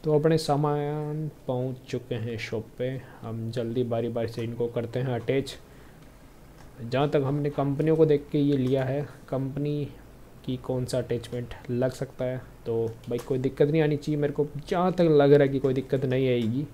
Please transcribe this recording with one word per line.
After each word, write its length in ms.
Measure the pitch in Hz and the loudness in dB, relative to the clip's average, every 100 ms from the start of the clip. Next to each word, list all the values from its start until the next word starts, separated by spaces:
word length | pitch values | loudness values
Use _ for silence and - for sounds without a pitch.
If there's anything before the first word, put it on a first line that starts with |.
तो 100 | 156 | 2
अपने 240 | 151 156 160 | 2 4 2
सामान 920 | 160 143 151 147 147 151 151 151 156 - - | 2 0 2 0 -2 -4 -6 -6 -6 -8 -6
पहुंच 300 | 127 131 127 - | -4 -2 -6 -8
चुके 260 | 127 - 120 | -8 -6 -6
हैं 200 | 110 117 | -4 -6
shop 260 | - 113 110 - | -6 -8 -8 -6
पे, 120 | 127 131 - - | -6 -6 -12 -14
हम 300 | 120 113 113 | -10 -8 -6
जल्दी 320 | 117 113 117 | -4 -4 -2
बारी 240 | 120 117 117 | -2 -2 -2
बारी 180 | 117 113 | -2 -4
से 140 | 117 | -4
इनको 240 | 117 117 120 | -6 -4 -4
करते 300 | 120 117 127 | -2 -4 -4
हैं 160 | 131 | -2
attach। 420 | 120 117 139 139 - - - - - - - - - - - - - | -4 0 -2 -2 -12 -18 -20 -20 -20 -20 -20 -20 -20 -20 -20 -20 -14
जहाँ 280 | 117 127 147 | -4 0 2
तक 120 | 151 | 2
हमने 260 | 131 147 147 | 0 0 -2
कंपनियों 460 | 143 139 139 156 160 | -2 -2 0 2 6
को 80 | 156 | 6
देख 200 | 143 143 | 4 2
के 60 | 151 | 2
ये 160 | 143 139 | 2 2
लिया 260 | 127 135 | 2 2
है, 160 | 131 143 143 - - | 0 -2 -6 -12 -6
company 560 | 131 135 139 143 147 135 - - - - - | -4 -4 -4 -4 -4 -6 -10 -20 -20 -20 -14
की 120 | - 127 | -8 -8
कौन 260 | - 127 | -4 -4
सा 140 | 127 131 | -2 -4
attachment 560 | 117 120 - 123 120 - - | -2 -4 -4 -8 -8 -12 -6
लग 220 | 120 127 | -2 -2
सकता 320 | - 131 - | -2 -10 -6
है, 160 | 127 127 - - - | -6 -6 -10 -14 -4
तो 200 | 113 113 113 - | -2 -2 -6 -6
भाई 100 | 120 | -6
कोई 200 | - 131 | -2 -2
दिक्कत 300 | 135 - 143 | -2 2 4
नहीं 140 | 160 | 4
आनी 140 | 151 147 | 2 2
चाहिए 240 | 151 151 | -2 0
मेरे 120 | 147 | 0
को, 140 | 147 147 143 - | 0 -2 -4 -4
जहाँ 240 | 185 185 | 0 0
तक 160 | 180 170 | 4 6
लग 200 | 151 143 | 8 8
रहा 100 | 143 | 8
है 60 | 139 | 8
कि 100 | 135 | 4
कोई 160 | 135 | 0
दिक्कत 300 | 131 131 135 | 0 0 -2
नहीं 240 | 131 127 131 | 0 2 2
आएगी। 380 | 123 113 123 147 | 2 2 -2 -4